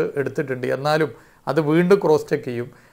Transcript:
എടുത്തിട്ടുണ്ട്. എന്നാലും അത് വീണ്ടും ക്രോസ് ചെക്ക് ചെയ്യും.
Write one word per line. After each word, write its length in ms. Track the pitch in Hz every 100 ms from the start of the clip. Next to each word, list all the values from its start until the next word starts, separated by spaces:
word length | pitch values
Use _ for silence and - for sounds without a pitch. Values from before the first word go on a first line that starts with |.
| - 143
എടുത്തിട്ടുണ്ട്. 440 | 131 120 139 127 127 131
എന്നാലും 360 | 147 156 147 - - _ -
അത് 140 | 143 147
വീണ്ടും 300 | 160 180 196
ക്രോസ് 240 | 175 151 151
ചെക്ക് 160 | 147 127
ചെയ്യും. 200 | 120 120 - _